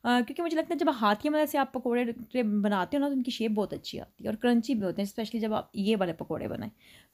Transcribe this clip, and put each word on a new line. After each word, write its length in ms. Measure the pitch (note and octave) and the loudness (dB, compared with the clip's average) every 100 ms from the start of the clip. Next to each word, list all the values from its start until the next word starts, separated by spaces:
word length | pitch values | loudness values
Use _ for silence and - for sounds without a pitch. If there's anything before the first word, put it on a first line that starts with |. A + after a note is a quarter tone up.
अ, 180 | A#3 B3 | 0 2
क्योंकि 200 | A#3+ C#4 | 2 -2
मुझे 160 | E4+ D#4 | -2 0
लगता 160 | D#4+ | 0
है 40 | E4 | 0
जब 100 | E4+ | 2
हाथ 260 | C4 G#3+ G#3 | 2 2 2
की 140 | D4+ | 2
मदद 160 | D4+ D4+ | 2 2
से 120 | D4+ | 2
आप 140 | C4+ | 0
पकोड़े 320 | B3+ B3 A#3+ A#3+ | -2 -2 0 0
ट-, 380 | A#3 A3+ B3 A3+ | -4 -6 -2 0
बनाते 520 | G#3 G3+ G3+ - C#4+ | 2 2 2 2 0
हो 40 | |
ना, 80 | C#4+ | 2
तो 60 | C#4 | 0
उनकी 160 | B3 | -2
शेप 200 | A#3+ A3 | -2 0
बहुत 220 | G#3+ G3 | 0 0
अच्छी 240 | - - - | -4 -10 -12
आती 260 | - - | -12 -8
है 60 | G#3+ | -6
और 60 | A3 | 0
क्रंची 400 | B3 A#3+ A3 B3 | 2 2 2 0
भी 100 | F#3+ | 0
होते 160 | E3+ | -2
हैं, 80 | G3+ | -4
especially 320 | - G#3+ A#3 | -4 -6 -4
जब 120 | A3 | -2
आप 180 | A3 - - | -2 -4 -2
ये 200 | G3 A3 | 2 2
वाले 180 | F#3 | 0
पकोड़े 340 | D#3+ - D#3+ - | -2 -6 -6 -4
बनाएं। 240 | - G#3+ - - - _ | -6 -8 -12 -20 -20 _